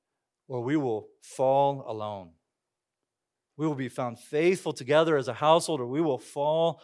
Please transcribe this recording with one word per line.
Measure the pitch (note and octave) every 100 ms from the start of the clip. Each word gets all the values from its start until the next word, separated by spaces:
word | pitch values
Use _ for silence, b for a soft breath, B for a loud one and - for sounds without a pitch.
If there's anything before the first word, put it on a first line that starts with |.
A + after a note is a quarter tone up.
| _ _ _ _ -
or | B2
we | A#2+ D#3
will | C3 G#2+ - _
fall | - - C3 C3+ C#3+ C#3 B2
alone. | A2 G#2+ G2+ E2+ E2 _ _ _ _ _ _ _ _ _ _ _ -
We | D#3
will | C3+
be | B2
found | C#3+ B2 A2+
faithful | - D3 F3 F#3 E3
together | C#3 B2+ D3 E3 D3
as | B2+
a |
household, | A2+ D3+ E3 E3+ D3+
or | A#2+
we | C#3+
will | D#3+ B2
fall | - D3 D3 D#3+ E3 D#3